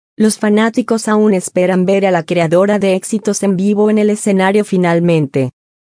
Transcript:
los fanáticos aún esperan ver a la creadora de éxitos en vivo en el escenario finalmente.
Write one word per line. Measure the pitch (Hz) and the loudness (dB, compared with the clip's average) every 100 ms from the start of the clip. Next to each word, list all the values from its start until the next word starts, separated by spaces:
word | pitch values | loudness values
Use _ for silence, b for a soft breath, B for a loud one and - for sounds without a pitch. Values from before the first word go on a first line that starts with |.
| _ - | _ -2
los | 214 - | -2 0
fanáticos | 214 208 226 233 220 226 220 | 0 2 0 -2 -2 -2 -2
aún | 214 214 | 0 2
esperan | 185 - 180 180 185 | 0 -2 -2 0 0
ver | 180 196 190 | 0 0 0
a | |
la | 175 | 0
creadora | 160 175 165 170 202 208 | -2 -2 0 2 2 0
de | 196 | 0
éxitos | 185 - 214 208 202 | -2 -2 -4 -4 -2
en | 202 180 | -2 0
vivo | 202 208 214 | 0 0 2
en | 214 | 2
el | 208 | 0
escenario | 208 208 190 190 208 | -2 0 0 2 0
finalmente. | 208 190 175 170 175 165 139 139 127 - _ _ | 0 0 0 2 2 0 0 -2 -4 -6 _ _